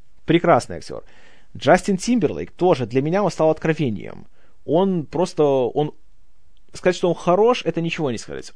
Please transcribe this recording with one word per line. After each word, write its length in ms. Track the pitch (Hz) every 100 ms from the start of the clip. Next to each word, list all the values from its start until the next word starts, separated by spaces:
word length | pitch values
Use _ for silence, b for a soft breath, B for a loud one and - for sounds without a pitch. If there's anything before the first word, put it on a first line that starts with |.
| - - -
Прекрасный 500 | 165 170 135 - 85
актёр. 260 | - 62 - b b b b 104
Джастин 400 | 131 180 - 190
Тимберлейк 560 | - 247 147 80 90
тоже, 340 | - 180 135 113
для 160 | 127
меня 220 | 147 185
он 60 | 196
стал 180 | - 160
откровением. 800 | 156 160 156 139 98 52 50 - - - -
Он 400 | - 156 196 180
просто, 380 | 135 151 180 -
он... 520 | 151 135 120 - 151 - - - - - - - -
Сказать, 220 | - 185
что 140 | 175 180
он 80 | 160
хорош, 460 | - 185 226 247
это 160 | 160 165
ничего 320 | 170 165 143
не 60 | 107
сказать. 340 | - 69 -